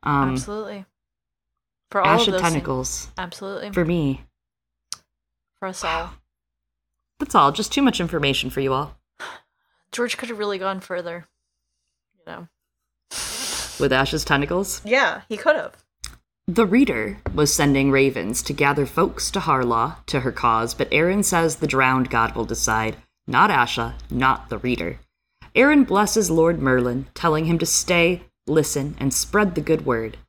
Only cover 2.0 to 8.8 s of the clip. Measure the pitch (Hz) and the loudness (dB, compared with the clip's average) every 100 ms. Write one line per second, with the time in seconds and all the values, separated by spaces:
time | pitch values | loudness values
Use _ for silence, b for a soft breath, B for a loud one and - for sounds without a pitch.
2 | 190 226 226 185 175 160 - 131 127 - | 4 4 4 2 2 0 -2 -4 -4 -8
3 | - - 180 - 196 196 202 196 165 175 | -12 -12 -12 -10 -12 -10 -6 0 2 2
4 | 147 135 - _ _ _ _ _ _ - | 0 -2 -8 _ _ _ _ _ _ -16
5 | _ _ _ _ _ _ 190 185 165 165 | _ _ _ _ _ _ -10 -6 -4 -4
6 | 175 - _ _ _ _ _ _ _ _ | -6 -14 _ _ _ _ _ _ _ _
7 | _ _ 294 214 143 143 214 - 277 - | _ _ 0 4 4 2 -4 0 0 0
8 | 170 170 143 131 131 139 135 131 | -4 -2 0 -2 -4 -4 -2 -2